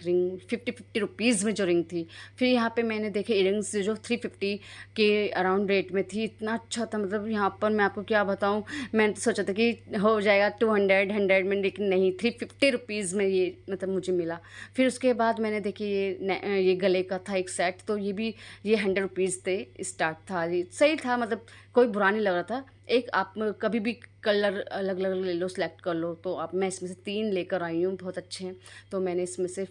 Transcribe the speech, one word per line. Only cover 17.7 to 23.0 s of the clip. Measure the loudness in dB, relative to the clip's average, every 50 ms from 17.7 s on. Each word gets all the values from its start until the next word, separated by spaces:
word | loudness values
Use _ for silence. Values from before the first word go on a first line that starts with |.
| -2 -4 -6
तो | -4 -4
ये | -2 -2 -4 -4
भी, | -2 -4 -4 -6 -8 -14 -20 -18 -6 0
ये | 2 2
हंड्रेड | 2 2 2 0 0
रुपीज़ | -2 -2 0 0 0 0 -2 -2 -2
थे, | -2 -2 -2 -4 -10 -12 -12
स्टार्ट | -10 -10 -4 -2 -2 -2 -2
था, | -6 -8 -6 -4 -4 -2
ये | 0 -2 -2 -4 -4
सही | 2 2 4 4 4
था, | 0 0 -2 0
मतलब | 0 0 -2 -4 -6 -6 -12 -20 -20 -20 2 4
कोई | 4 4
बुरा | 4 4 2 2 2
नहीं | 2 2
लग | 2 2 2
रहा | 0 -2
था। | -2 -6 -8 -8 -12 -18 -14 -2 0
एक | 0 0